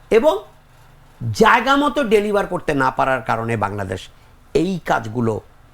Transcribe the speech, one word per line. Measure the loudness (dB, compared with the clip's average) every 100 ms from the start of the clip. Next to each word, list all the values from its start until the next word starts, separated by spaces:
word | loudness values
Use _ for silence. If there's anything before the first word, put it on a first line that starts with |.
| 0
এবং | 2 4 0 -6 -20 -20 -20 -20 -20 -20 -8 -6
জায়গা | 2 4 4 2 2
মতো | 2 0
ডেলিভার | 2 2 2 -2 -2
করতে | -4 -2
না | 0 0
পারার | 0 0 0
কারণে | -2 -4 -2 -2
বাংলাদেশ | -2 -4 -6 -8 -10 -20 -20 -20 -4
এই | -2 0 -4 -2
কাজগুলো | -4 -2 -2 -2 -4 -8 -20 -20